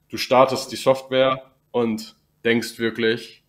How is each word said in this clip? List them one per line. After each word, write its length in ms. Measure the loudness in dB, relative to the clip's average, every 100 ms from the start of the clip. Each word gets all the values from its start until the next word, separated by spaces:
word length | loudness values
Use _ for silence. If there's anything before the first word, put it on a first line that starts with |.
| _
du 60 | -10
startest 520 | 2 4 4 2 -6
die 40 | -2
Software 760 | 0 0 0 0 0 -2 -8 _ _
und 440 | -2 -2 -4 -10 _ _ _
denkst 340 | 0 0 -2 -4
wirklich 640 | -4 0 -2 -2 -8 -20